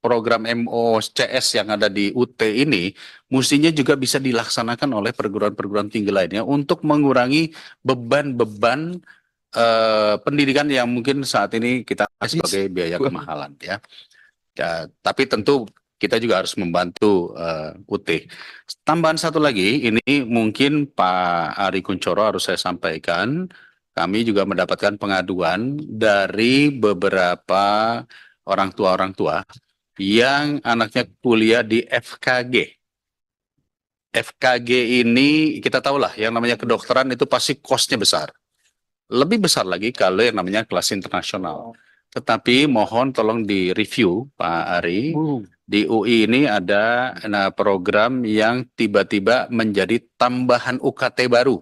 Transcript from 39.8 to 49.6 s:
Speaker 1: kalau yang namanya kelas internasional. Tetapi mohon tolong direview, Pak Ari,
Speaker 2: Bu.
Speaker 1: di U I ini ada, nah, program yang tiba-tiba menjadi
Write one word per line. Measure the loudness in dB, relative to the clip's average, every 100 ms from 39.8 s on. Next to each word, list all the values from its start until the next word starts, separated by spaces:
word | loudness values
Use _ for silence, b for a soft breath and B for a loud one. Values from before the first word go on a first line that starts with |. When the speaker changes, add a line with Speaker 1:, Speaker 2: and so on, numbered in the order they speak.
| -4
Speaker 1:
kalau | 0 0 4
yang | 2 0
namanya | -2 -4
kelas | -2 -4 -2 -4
internasional. | -4 -6 -6 -8 -8 -10 -14 -20 b b _
Tetapi | -8 -2 -2 2 4 4
mohon | 2 2 0 0
tolong | 0 0 0
direview, | -2 0 0 -2 -2 0 2 0 -6 _
Pak | -4 -2 -2 -2
Ari, | -2 -2 -2
Speaker 2:
Bu. | -2 -2 -4 -8 _ -2
Speaker 1:
di | 0
U | 2 0 2
I | 2
ini | 4 2 2
ada, | 0 0 0 2 0 -2 -6 -4
nah, | -2 -2
program | 0 0 0 2 2 2 0
yang | 0 2 2 0 -6
tiba-tiba | -2 2 2 2 0 2 2 2
menjadi | -2